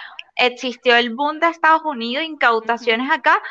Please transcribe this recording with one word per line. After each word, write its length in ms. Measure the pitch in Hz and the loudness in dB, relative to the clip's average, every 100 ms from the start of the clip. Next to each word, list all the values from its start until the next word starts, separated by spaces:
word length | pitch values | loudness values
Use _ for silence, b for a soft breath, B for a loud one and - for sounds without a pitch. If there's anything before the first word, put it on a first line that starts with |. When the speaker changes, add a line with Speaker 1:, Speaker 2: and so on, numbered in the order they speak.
| B B B - | B B B 0
Speaker 1:
existió 600 | 247 247 254 233 247 240 | 0 0 -6 -2 2 4
el 180 | 240 226 | 2 -2
boom 240 | 294 302 | -4 0
de 80 | 339 | -2
Estados 320 | 330 311 320 311 | 2 2 2 0
Unidos, 400 | 247 233 269 320 | -6 -6 -4 -6
incautaciones 840 | 294 254 226 226 233 226 226 269 | 0 2 2 0 -2 0 -2 0
Speaker 2:
Ujú. 80 | 311 | 0
Speaker 1:
acá, 260 | 302 392 B | 2 2 B